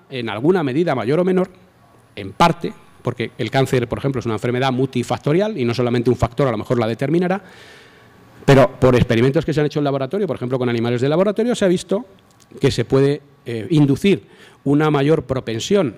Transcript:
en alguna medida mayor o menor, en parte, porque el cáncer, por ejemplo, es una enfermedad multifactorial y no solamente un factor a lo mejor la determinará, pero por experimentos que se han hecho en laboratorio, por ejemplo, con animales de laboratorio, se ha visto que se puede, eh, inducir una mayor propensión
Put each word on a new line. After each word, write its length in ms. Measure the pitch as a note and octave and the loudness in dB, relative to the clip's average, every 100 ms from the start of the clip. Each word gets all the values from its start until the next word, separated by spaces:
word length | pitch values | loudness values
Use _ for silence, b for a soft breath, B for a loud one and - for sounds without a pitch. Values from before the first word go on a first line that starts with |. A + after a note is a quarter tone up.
| - | -12
en 200 | C3 A2+ | -8 -6
alguna 340 | G#2 C#3+ F#3+ | -2 2 2
medida 320 | C#3 C3+ F3 | 0 -2 0
mayor 260 | B2+ G#2+ D#3+ | -2 0 0
o 40 | |
menor, 260 | F#3 F3+ F#3 - _ _ _ _ _ - | 0 0 -4 -8 _ _ _ _ _ -14
en 160 | G2+ | -8
parte, 400 | - E3+ E3 - - - - | 0 0 0 -8 -12 -20 -10
porque 300 | B2 - A2+ - | -8 -6 -8 -8
el 140 | A2 | -4
cáncer, 380 | C3+ B2+ C3 A#2 | -2 0 0 -2
por 100 | G#2+ | -4
ejemplo, 220 | C#3 B2+ | -4 -4
es 60 | A2 | -4
una 100 | G#2+ | -4
enfermedad 360 | A#2+ B2 C3+ | -4 -2 -2
multifactorial 840 | B2 C3+ B2 A#2 A#2+ C#3+ E3 G#3+ G3 | -2 -2 -2 -4 -4 0 0 -2 -2
y 60 | |
no 100 | A#2 | -4
solamente 360 | A#2+ B2 A#2+ A#2+ | -2 0 0 0
un 60 | A#2+ | 0
factor 320 | A2+ - C3+ | 0 0 -2
a 20 | |
lo 60 | G#2+ | -2
mejor 220 | - A#2+ | -2 -2
la 80 | A2+ | -2
determinará, 560 | A2+ C#3 E3+ F3+ G3 - B B B B B B _ - - | -2 -2 0 0 -4 -8 B B B B B B _ -20 -4
pero 260 | - C3+ B2+ - | 4 6 4 4
por 140 | B2+ | 4
experimentos 500 | B2 - A2+ C3 D#3 | 4 4 2 2 2
que 80 | E3 | 0
se 80 | D3+ | 0
han 60 | D3 | -2
hecho 140 | D3+ | -2
en 40 | |
laboratorio, 420 | C#3+ C#3 C3 G3+ F#3 | -2 -2 -4 -4 -4
por 100 | A#2 | -4
ejemplo, 220 | B2 B2+ | -4 -2
con 100 | B2 | 0
animales 320 | A#2 A#2 A#2+ | 0 0 0
de 80 | C#3 | 0
laboratorio, 460 | D#3 G3+ G3 A#3 | 2 0 0 -2
se 100 | A3+ | 0
ha 40 | G3 | 0
visto 380 | F3+ - G3 - - _ _ _ - | 0 -2 -6 -6 -20 _ _ _ -2
que 100 | C3+ | 0
se 140 | A#2 | 0
puede, 360 | A2+ C3+ C#3 D3 - _ - | 0 2 2 0 -8 _ -10
eh, 200 | A#2 G2+ | -8 0
inducir 560 | D3+ C#3 C3+ G3+ C#3+ - B B B | 2 4 2 2 0 -4 B B B
una 260 | C#3 D3 D#3 | 0 2 2
mayor 340 | D3 C#3 D#3 | 2 2 0
propensión 720 | B2+ B2 A2+ A2+ - G3+ C#3+ | -2 -6 -6 -6 0 0 0